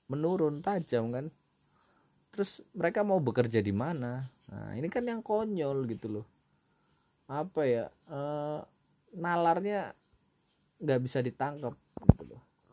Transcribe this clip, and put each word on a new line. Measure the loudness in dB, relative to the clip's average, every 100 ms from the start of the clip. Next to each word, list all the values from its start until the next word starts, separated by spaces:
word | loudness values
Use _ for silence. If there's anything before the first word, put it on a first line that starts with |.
| -6
menurun | 0 2 4 2 2
tajam | 0 -2 2 0 2
kan. | -2 -6 -12 _ _ _ _ -20 _ _ _ _
Terus | -4 -4 -4 -12 0
mereka | 0 2
mau | 4 4
bekerja | 2 0 0 2 2
di |
mana? | 0 -2 -4 -6 -6 -8 _ -16
Nah, | -12 -8 -6
ini | -4
kan | -4 -4
yang | -6 -2
konyol | 0 0 -2 -2 -2 -2
gitu | -4 -6 -6
loh. | -8 _ _ _ _ _ _ _ _ _ -10
Apa | -6 -4 0 4
ya, | 4 0
eh, | _ -12 -8 -4 -4 -4 -6 -8 _ _ _ _ -6
nalarnya | 0 4 4 4 2 -2 -4 -10 _ _ _ _ _ _ _ -6
nggak | 2 2
bisa | 2 0
ditangkap | 0 -2 -4 -4 -8 -8 _ -6 4
gitu | 4 4
loh. | -18 -20 _ _